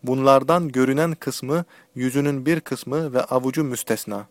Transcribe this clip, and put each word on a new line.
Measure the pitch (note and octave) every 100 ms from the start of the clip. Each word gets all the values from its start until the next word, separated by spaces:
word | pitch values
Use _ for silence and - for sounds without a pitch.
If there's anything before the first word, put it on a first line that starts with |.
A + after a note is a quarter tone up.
Bunlardan | B2+ C3 C3+ C3+ C3 E3+ E3
görünen | B2+ C3 C3+ E3
kısmı, | D#3+ - - B2+ D#3+ E3+ - _
yüzünün | A#2+ B2+ C3+ C#3+ C#3 C3
bir | E3
kısmı | - - - C#3+ D#3+
ve | B2+
avucu | - B2+ C3 C3+
müstesna. | D3 A#2+ - A2 - G2+ G2+